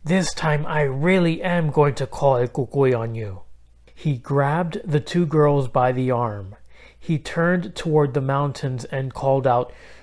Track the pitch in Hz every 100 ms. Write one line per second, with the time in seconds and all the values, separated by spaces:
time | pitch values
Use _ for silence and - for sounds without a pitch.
0 | 151 185 170 - 160 147 151 151 143 131
1 | 165 190 170 160 180 175 156 147 143 131
2 | 135 - 139 127 123 - 123 139 135 120
3 | 113 113 107 95 - - - _ - -
4 | 156 127 - 143 139 160 175 208 190 147
5 | - 175 170 156 147 143 131 135 127 127
6 | 127 120 120 104 95 101 - - - -
7 | - 156 - - 170 185 180 - 170 151
8 | 143 135 135 139 143 131 135 127 - 139
9 | 131 - 135 135 131 120 123 - - -